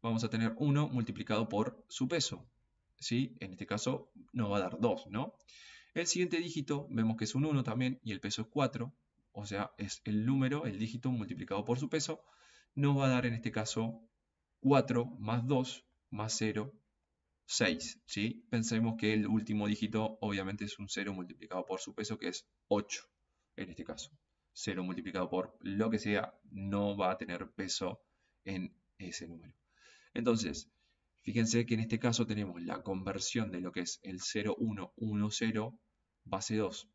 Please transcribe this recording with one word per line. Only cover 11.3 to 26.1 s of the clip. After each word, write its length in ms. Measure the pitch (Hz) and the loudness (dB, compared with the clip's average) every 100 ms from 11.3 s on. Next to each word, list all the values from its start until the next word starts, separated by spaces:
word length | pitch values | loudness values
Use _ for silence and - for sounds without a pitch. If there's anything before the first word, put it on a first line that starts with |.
| 87 98 98 104 | -6 -4 -2 0
por 140 | 123 | 0
su 100 | 139 | 0
peso, 320 | 156 151 160 - _ - - _ - | -2 -2 -6 -10 _ -20 -20 _ 2
nos 220 | 143 139 | 4 6
va 80 | 135 | 6
a 40 | |
dar 160 | 127 123 | 4 2
en 80 | |
este 180 | 113 113 | 0 -2
caso 560 | 107 110 - 113 113 - _ _ _ _ _ | -2 -2 0 -2 -4 -16 _ _ _ _ _
cuatro 460 | 135 139 - 120 120 - | 6 6 6 2 0 -4
más 280 | 104 120 123 | -2 0 2
dos 380 | 135 127 - _ _ _ | 2 0 -6 _ _ _
más 260 | 104 110 - | -6 -4 0
cero, 360 | 110 104 107 - _ _ _ _ _ _ - | 0 0 -4 -10 _ _ _ _ _ _ -6
seis, 560 | - - 80 - - - | 2 2 2 -4 -12 -8
¿sí? 420 | - 107 - - | 0 0 -2 -2
Pensemos 460 | 120 113 113 113 113 | 0 2 2 2 2
que 160 | 107 | 4
el 140 | 107 104 | 4 4
último 400 | 107 101 104 104 | 2 2 0 2
dígito 500 | 107 104 107 110 - | 2 0 0 0 -2
obviamente 440 | 107 101 95 104 101 | -2 -2 -2 -4 -6
es 140 | - | -8
un 100 | 101 | -6
cero 240 | - 101 | -4 -4
multiplicado 520 | 95 90 - - 92 90 | -4 -8 -12 -6 -4 -2
por 140 | 95 | -4
su 140 | - | -6
peso, 240 | 98 107 110 | -6 -4 -2
que 120 | 87 | -4
es 180 | 87 - _ _ | -6 -12 _ _
ocho 360 | 104 104 - - _ _ _ _ - | 2 2 -8 -10 _ _ _ _ -12
en 140 | 92 | -12
este 140 | 85 | -10
caso. 280 | 82 - - - _ _ _ | -10 -10 -12 -18 _ _ _
Cero 320 | - - 92 | -8 -4 -2
multiplicado 460 | 92 90 87 92 90 | -2 -4 -4 -2 0
por 280 | 90 92 - | 0 -2 -6
lo 280 | 98 98 110 | -4 2 2
que 100 | 110 | 2
sea 340 | 104 | 2